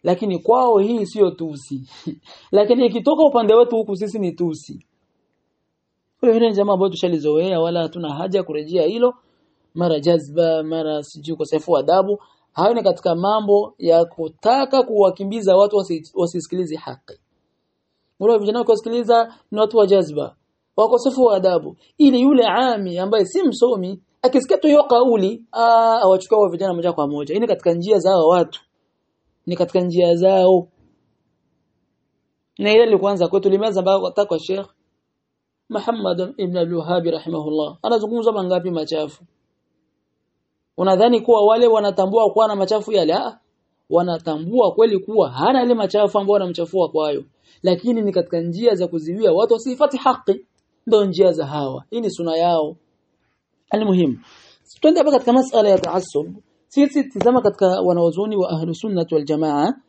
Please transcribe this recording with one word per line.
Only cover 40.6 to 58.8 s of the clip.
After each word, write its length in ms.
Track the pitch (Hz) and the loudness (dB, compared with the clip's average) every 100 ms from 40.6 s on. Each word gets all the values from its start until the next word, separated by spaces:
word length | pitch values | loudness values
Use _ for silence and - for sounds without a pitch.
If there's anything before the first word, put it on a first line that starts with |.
| _ - | _ -4
Unadhani 440 | 190 185 233 233 | 0 2 4 2
kuwa 260 | - 226 208 | 2 4 4
wale 200 | 226 240 | 4 4
wanatambua 640 | 220 202 196 190 226 214 | 2 0 -2 0 2 2
kuwa 180 | 214 220 | 2 0
na 80 | 202 | 0
machafu 360 | 190 214 208 | -2 -2 -2
yale? 220 | 202 156 | 0 0
Ah, 240 | 185 233 - _ _ _ _ _ | -2 -6 -12 _ _ _ _ _
wanatambua 840 | 165 175 165 165 151 165 247 202 | -2 0 -6 -6 -8 -4 0 0
kweli 260 | 202 226 196 | 2 2 0
kuwa 320 | 196 214 147 | -2 0 0
hana 280 | 123 185 269 | 0 0 0
yale 160 | 240 | 0
machafu 440 | 233 190 208 202 202 | 0 0 0 0 0
ambayo 140 | 196 | 0
wanamchafua 560 | 208 185 175 165 185 160 | 0 -2 -6 -4 -2 -2
kwayo, 360 | 160 151 143 143 _ _ _ | -2 -4 -6 -10 _ _ _
lakini 400 | 185 175 240 226 | -4 -2 -2 -2
ni 100 | 208 | -2
katika 280 | 185 170 170 | -4 -4 -6
njia 340 | 170 170 240 | -6 -2 -2
za 140 | 190 175 | -2 -4
kuziwia 440 | 170 156 190 214 | -6 -8 -2 0
watu 220 | 165 226 | 0 0
wasifati 420 | 226 262 247 294 269 | -2 -4 -2 -2 0
haki, 500 | 262 247 - 214 - _ _ _ - | -2 -2 -4 -6 -8 _ _ _ 0
ndo 180 | 214 | 0
njia 280 | 196 170 190 | 2 2 2
za 140 | 160 139 | 2 -6
hawa. 380 | 147 139 135 - | -6 -8 -10 -10
Hii 100 | 233 | -8
ni 100 | 214 | -8
suna 260 | 175 170 160 | -6 -6 -2
yao. 400 | 175 170 151 165 _ _ _ _ _ _ _ _ _ | 0 0 -2 -8 _ _ _ _ _ _ _ _ _
Almuhimu, 480 | 214 214 185 160 120 _ _ _ _ _ - | -4 0 0 0 -4 _ _ _ _ _ 0
twende 200 | 311 349 | 2 4
hapa 100 | 302 | 4
katika 220 | 262 240 | 2 2
masala 360 | 254 262 233 208 | 2 2 2 4
ya 100 | 185 | 2
taassub. 480 | 165 175 - 143 165 202 _ _ _ | 0 -4 -4 -6 -6 -14 _ _ _
Sisi 360 | 277 285 294 | 0 2 0
tizama 380 | - 202 240 254 | -4 0 2 2
katika 240 | 208 - 185 190 | 0 0 0 2
wanawazuoni 560 | 185 175 170 165 214 202 | 0 2 0 0 -4 -2
wa 140 | 180 | -2
Ahlu 240 | 165 165 | -2 -6
Sunnah 320 | 165 | -6